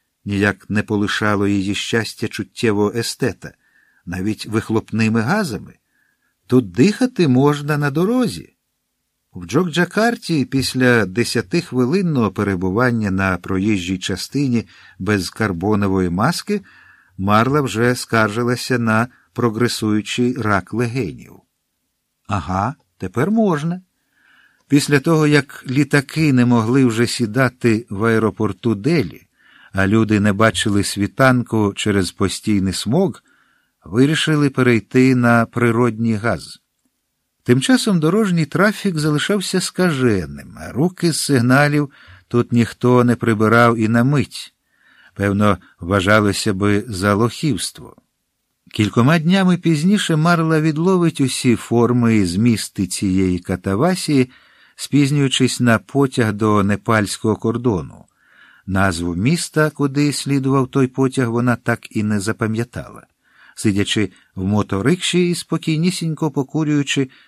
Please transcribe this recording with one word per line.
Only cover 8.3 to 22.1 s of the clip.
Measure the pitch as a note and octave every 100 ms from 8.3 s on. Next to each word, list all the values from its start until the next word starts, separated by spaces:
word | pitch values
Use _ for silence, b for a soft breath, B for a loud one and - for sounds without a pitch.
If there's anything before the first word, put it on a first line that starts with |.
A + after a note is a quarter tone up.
| F2 - _ _ _ _ _ _ _ _
В | - E2+
Джокджакарті | A#2+ F#3 D3+ F3 G3+ A3+ A#3+ - D#3+
після | B2+ C3+ - B2+ B2+ A#2+ F#2+
десятихвилинного | F#2+ A2+ A#2+ G#2+ F3 E3+ B2 B2 F3+ F3+ C#3+ G#2+
перебування | - G2+ F#2+ F#2 G2 B2+ A#2+ G#2
на | F#2+ F#2+ F2+
проїжджій | - F#2+ G2+ G#2 F2 F#2
частині | - F#2 - C3+ C#3+ A#2 G2 B B -
без | F#2 G#2 E2+
карбонової | - A2 F2 G2 G#2+ G2+ F#2+ F2+
маски | F2 B2+ E3+ - G#3 G3 b b b b -
Марла | F#2+ G#2 A#2+ D3
вже | C3+ G#2 A#2+
скаржилася | B2 - A#2 G#2+ G#2+ A#2+ B2 - B2+
на | A2+ A2 A#2+ b b
прогресуючий | - A#2 A2 A#2+ - A2 G#2+ G2+ - B2 B2
рак | G#2+ G2 F2+
легенів. | G#2+ A#2+ B2+ G2 B1 - - _ _ _ _ _ _ _